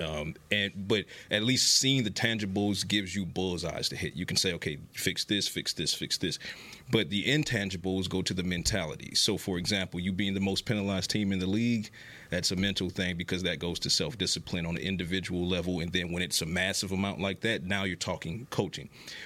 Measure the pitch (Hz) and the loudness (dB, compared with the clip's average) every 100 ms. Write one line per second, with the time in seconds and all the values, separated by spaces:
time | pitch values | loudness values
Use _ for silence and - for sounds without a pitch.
0 | 78 78 78 - - 104 98 87 98 110 | -4 -4 -6 -6 0 2 0 -2 0 0
1 | 92 - - 104 113 131 - - 135 135 | 0 -10 -2 2 4 4 6 6 6 4
2 | 107 - 117 107 104 95 104 98 90 101 | 2 2 2 2 0 2 2 2 2 0
3 | 92 95 87 73 92 87 80 - - - | 0 -2 -2 0 0 0 -2 -2 -2 -2
4 | 78 71 90 95 95 85 - 71 - - | -4 -2 0 2 2 2 -2 -4 -8 -2
5 | - 82 - 104 - - - - 78 - | 0 0 0 0 0 -2 -4 -2 0 -2
6 | - - 90 - - - - - - 120 | -2 0 0 -2 -6 -12 -14 -16 0 2
7 | 104 101 92 147 156 117 98 92 92 95 | 2 0 2 2 4 0 0 -2 0 0
8 | 92 95 90 92 90 87 - 98 80 69 | 0 0 0 -2 -2 0 0 0 -2 -6
9 | - - - 98 - 90 87 101 92 87 | -2 2 2 2 0 -2 0 0 0 -2
10 | 90 92 101 98 98 95 - 107 101 95 | 0 0 2 2 2 0 0 0 0 0
11 | 92 107 101 95 92 104 120 117 104 - | 0 2 2 2 2 2 4 2 0 -10
12 | - - - 90 85 92 98 92 92 90 | -18 -18 -4 0 2 2 2 2 -2 0
13 | 90 87 90 92 90 78 85 82 - - | -2 -2 -2 -2 0 -2 -2 -2 0 2
14 | 80 107 90 - - 90 85 87 85 95 | 0 0 -2 -2 -2 -4 -2 -2 -2 -2
15 | 87 95 85 90 90 90 85 90 85 90 | -2 -2 0 0 2 2 0 0 0 0
16 | 85 87 87 - 82 90 92 95 98 95 | 0 -2 0 0 0 0 0 0 -2 0
17 | 101 95 98 95 113 101 87 101 95 90 | 0 0 -2 0 0 0 0 0 0 -2
18 | - 82 - 82 131 - 95 - 71 - | -4 -4 -4 -6 -4 -2 0 -2 -12 -16
19 | - - | -14 -14